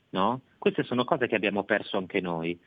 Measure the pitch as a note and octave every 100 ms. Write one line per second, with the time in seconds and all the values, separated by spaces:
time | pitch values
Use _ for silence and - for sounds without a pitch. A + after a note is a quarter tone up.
0 | _ F#2+ G2+ B2+ - - G3+ F#3+ C#3 B2
1 | A#2+ E3+ A#2+ A2 G2+ G2 F#2+ G#2 - G#2
2 | F2+ G2+ F2+ E2 E2 E2+